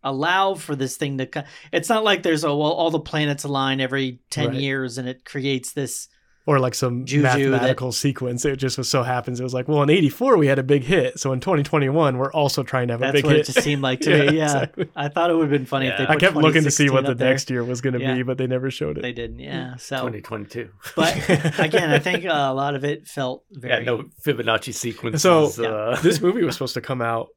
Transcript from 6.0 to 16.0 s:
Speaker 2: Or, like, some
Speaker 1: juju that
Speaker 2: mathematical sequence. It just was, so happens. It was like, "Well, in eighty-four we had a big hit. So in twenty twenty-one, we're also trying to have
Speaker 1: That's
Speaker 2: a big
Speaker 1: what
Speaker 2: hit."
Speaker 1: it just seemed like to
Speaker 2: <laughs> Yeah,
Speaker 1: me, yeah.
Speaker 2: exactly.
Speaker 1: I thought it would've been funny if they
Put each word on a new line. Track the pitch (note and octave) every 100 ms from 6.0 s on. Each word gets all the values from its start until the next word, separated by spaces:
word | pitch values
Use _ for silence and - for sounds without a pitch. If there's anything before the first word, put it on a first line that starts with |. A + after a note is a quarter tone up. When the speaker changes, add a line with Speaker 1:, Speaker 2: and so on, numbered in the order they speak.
| - _ _ _ -
Speaker 2:
Or, | C#3+
like, | B2+ -
some | B2+ A#2+ B2+
Speaker 1:
juju | C#3
that | C#3 B2
Speaker 2:
mathematical | C#3 C3+ B2+ B2+ B2+
sequence. | A#2 C#3+ C3 B2+ A#2+
It | D3+
just | C3 C3 -
was, | B2+
so | C3+
happens. | B2 B2 A#2+ B2
It |
was | B2+
like, | B2+ B2+
"Well, | D3+
in | C#3+
eighty-four | F3 D3 - C4 A3
we | C#3+
had | C3+
a |
big | C3 C#3+
hit. | B2+ F#3 B2+ -
So | C#3
in | B2+
twenty | F#3+ E3
twenty-one, | C#3+ D#3 C3+ D3 D3+ B2+
we're | C3+
also | D#3+ C#3+ -
trying | B2+ C3 B2
to |
have | A#2
Speaker 1:
That's | C3+
Speaker 2:
a |
big | C#3+
Speaker 1:
what | D3
Speaker 2:
hit." | D3+ D3
Speaker 1:
it |
just | C3
seemed | D3 C#3+
like | C3+ B2+
to | D3+
Speaker 2:
<laughs> | D#3
Yeah, | C#3+
Speaker 1:
me, | D#3
yeah. |
Speaker 2:
exactly. | D3+ C#3+ - - F3
Speaker 1:
I | - C#3+
thought | C#3+ E3+
it |
would've | E3 D3+
been | C#3+ B2+
funny | C3+ C3
if |
they | F#2+